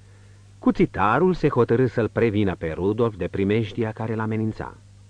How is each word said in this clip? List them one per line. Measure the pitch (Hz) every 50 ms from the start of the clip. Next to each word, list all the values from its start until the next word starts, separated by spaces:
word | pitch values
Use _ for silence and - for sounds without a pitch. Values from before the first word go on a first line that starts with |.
| - - - - - - - - - - - -
Cuțitarul | - 247 - - 185 - - 95 95 104 117 139 180 185 175
se | - - 143
hotărâ | - 120 117 - 117 117 131
să-l | 117 - 123 110 104
prevină | - 107 113 117 101 104 104 95 85
pe | - 85 80 78
Rudolf | 76 90 98 110 113 120 113 101
de | 87 87 82
primejdia | - 92 98 98 104 117 110 101 101 - 113 110
care | 107 - 110 110 113
l-amenința. | 110 110 110 110 110 110 110 107 - 73 62 - - - - - - -